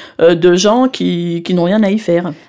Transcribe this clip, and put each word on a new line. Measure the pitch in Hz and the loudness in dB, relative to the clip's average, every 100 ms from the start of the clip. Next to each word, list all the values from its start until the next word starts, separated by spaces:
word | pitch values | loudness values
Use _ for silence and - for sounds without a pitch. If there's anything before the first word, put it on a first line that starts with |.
| - - | -12 0
euh, | 165 | 2
de | 170 180 | 4 2
gens | 175 202 240 254 | 2 2 2 0
qui, | - 180 175 175 170 | -2 -4 -4 -4 -6
qui | 170 | -2
n'ont | 180 | -2
rien | 170 214 | 0 0
à | 202 | 0
y | 214 | -2
faire. | 190 170 175 151 | -2 -2 -2 -10